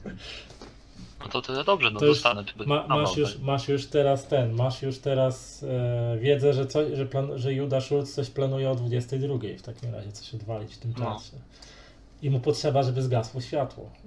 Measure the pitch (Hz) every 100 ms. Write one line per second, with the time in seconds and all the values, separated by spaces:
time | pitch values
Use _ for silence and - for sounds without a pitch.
0 | - - - - - - - - - -
1 | - - 120 127 - 131 165 196 117 107
2 | 147 147 120 104 101 - 107 147 147 139
3 | 147 139 135 - 135 139 - 139 - 151
4 | 139 135 - 139 117 113 131 120 135 127
5 | 143 131 131 123 - - 139 127 120 120
6 | 117 113 131 139 143 131 131 151 151 135
7 | 131 135 143 143 135 135 139 131 - 143
8 | 139 - 123 - 135 135 135 127 120 123
9 | 120 135 143 127 101 - - - 120 110
10 | 101 104 - 110 101 110 107 - 120 120
11 | 113 107 - 131 - - - - - -
12 | - - 143 131 147 147 151 131 127 127
13 | 131 120 113 131 - 151 131 - - -